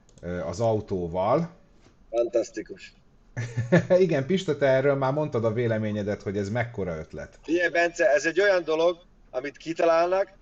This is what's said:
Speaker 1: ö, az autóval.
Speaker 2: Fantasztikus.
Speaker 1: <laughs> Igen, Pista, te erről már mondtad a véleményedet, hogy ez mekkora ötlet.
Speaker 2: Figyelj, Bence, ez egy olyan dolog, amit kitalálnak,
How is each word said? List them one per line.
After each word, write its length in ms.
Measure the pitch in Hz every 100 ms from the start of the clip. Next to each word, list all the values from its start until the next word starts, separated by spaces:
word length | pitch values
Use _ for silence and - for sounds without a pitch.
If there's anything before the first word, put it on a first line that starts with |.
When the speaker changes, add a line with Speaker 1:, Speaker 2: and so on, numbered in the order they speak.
| _ -
Speaker 1:
ö, 200 | 87 87
az 200 | 85 87
autóval. 920 | 113 107 - 95 85 92 101 151 170 - - - - _ -
Speaker 2:
Fantasztikus. 840 | 117 120 120 - 107 - 98 - - _ _ _ -
Speaker 1:
<laughs> 580 | 117 120 117 175 - 185
Igen, 280 | 185 143 135
Pista, 300 | 185 160 143
te 80 | 139
erről 280 | 131 139
már 180 | 139 131
mondtad 320 | 147 151 120
a 80 | 110
véleményedet, 680 | 110 117 110 107 104 101 98
hogy 140 | 104 101
ez 140 | 98
mekkora 460 | 120 117 104 85 80
ötlet. 420 | 80 73 73 -
Speaker 2:
Figyelj, 260 | - 170 175
Bence, 400 | 170 170 170 156
ez 140 | 147
egy 160 | 160 160
olyan 240 | 202 185
dolog, 320 | 156 160 170 170 - _ -
amit 260 | 127 139 -
kitalálnak, 760 | 156 165 170 165 175 190 - -